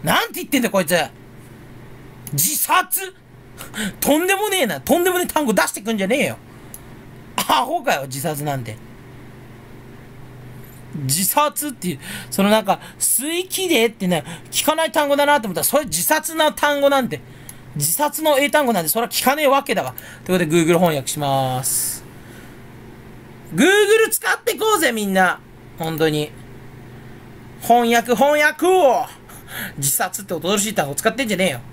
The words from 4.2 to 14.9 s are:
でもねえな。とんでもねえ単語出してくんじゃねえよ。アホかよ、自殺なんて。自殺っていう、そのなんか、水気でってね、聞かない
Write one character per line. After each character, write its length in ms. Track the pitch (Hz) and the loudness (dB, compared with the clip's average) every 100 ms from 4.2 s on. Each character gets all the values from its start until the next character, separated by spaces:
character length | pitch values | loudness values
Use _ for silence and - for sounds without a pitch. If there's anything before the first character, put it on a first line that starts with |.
| 370 | 2
で 80 | 392 | 0
も 140 | 427 | 0
ね 80 | 381 | 0
え 80 | 233 | 0
な。 120 | 143 | -2
と 200 | - 320 | 2 4
ん 40 | |
で 60 | 359 | 4
も 80 | 359 | 0
ね 60 | |
え 40 | 349 | 0
単 180 | 311 285 | 0 2
語 80 | |
出 80 | 208 | 2
し 80 | 320 | 0
て 100 | - | -4
く 100 | 214 | -6
ん 60 | 220 | -2
じ 60 | |
ゃ 40 | 190 | 0
ね 100 | 277 | 0
え 60 | 160 | 0
よ。 100 | 107 - - - - - - - - - - - | -4 -16 -20 -20 -20 -20 -20 -20 -20 -10 -8 0
ア 160 | 294 | 0
ホ 180 | 262 339 | 0 -2
か 140 | 269 165 | 0 -2
よ、 80 | |
自 160 | 135 131 | -2 -6
殺 240 | 160 143 | -6 -4
な 120 | 147 135 | -4 -4
ん 80 | |
て。 120 | 113 110 - - - - - - - - - - - - - - - - - - - - - 151 | -6 -12 -16 -20 -20 -20 -20 -20 -20 -20 -20 -20 -20 -20 -20 -18 -18 -18 -18 -16 -18 -18 -14 -8
自 280 | 135 151 | -4 -2
殺 460 | 196 - 294 - 294 | 0 2 0 -2 -8
っ 20 | |
て 160 | 240 180 | -6 -6
い 60 | |
う、 60 | 135 - - - | -6 -10 -14 -6
そ 140 | - | 0
の 60 | 202 | 4
な 120 | 214 | 4
ん 40 | 196 | 2
か、 140 | 170 - - | -2 -4 -4
水 460 | - - 285 339 370 | -2 0 0 -4 -4
気 220 | - 381 | -4 0
で 160 | 285 233 | 2 2
っ 40 | |
て 160 | 226 185 | 0 0
ね、 160 | 170 147 170 - | 0 -2 -16 -6
聞 140 | - - | -2 0
か 100 | 311 | 0
な 100 | |
い 60 | 320 | 0